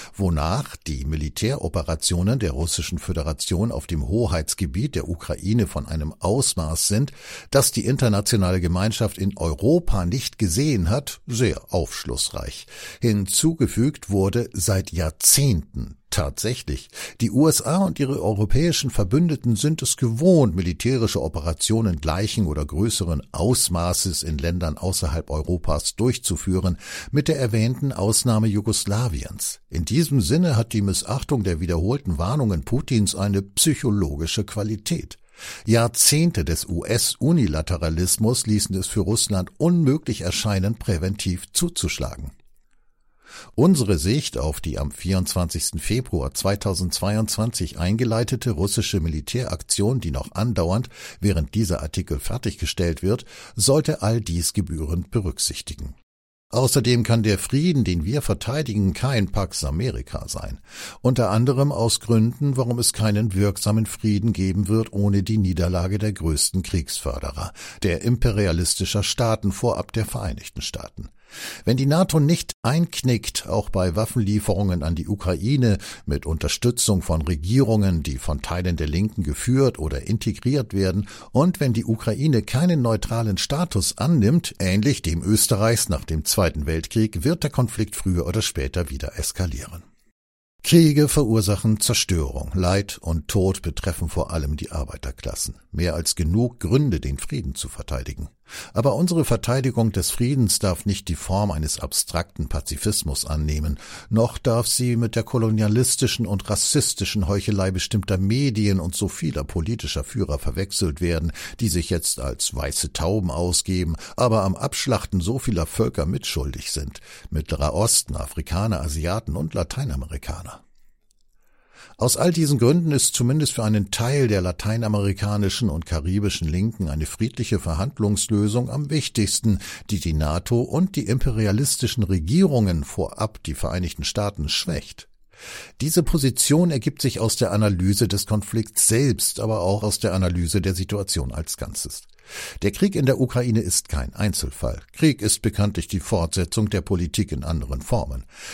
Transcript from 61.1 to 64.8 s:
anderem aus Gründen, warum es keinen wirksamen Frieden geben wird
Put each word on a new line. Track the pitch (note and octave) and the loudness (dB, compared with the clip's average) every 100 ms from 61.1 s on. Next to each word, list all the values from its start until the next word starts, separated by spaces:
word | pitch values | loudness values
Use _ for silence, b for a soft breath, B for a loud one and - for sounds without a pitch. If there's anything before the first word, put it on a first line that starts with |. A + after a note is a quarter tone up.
| B2+ A2 | 4 4
anderem | G#2 B2 C3 C#3+ | 4 4 4 2
aus | - A2+ - | 2 0 0
Gründen, | - A#2 A2 B2 C#3+ C3 | 4 4 4 2 0 0
warum | A#2+ B2 | 0 0
es | A#2 | 0
keinen | - A2 G#2 A2+ | 2 2 2 2
wirksamen | F#2+ G2+ G2+ - G#2+ G#2+ | 2 2 2 0 2 0
Frieden | - A2 G2+ A2+ | -2 0 2 2
geben | G#2+ F#2+ F#2 G2 | 0 0 0 2
wird | A2 | 2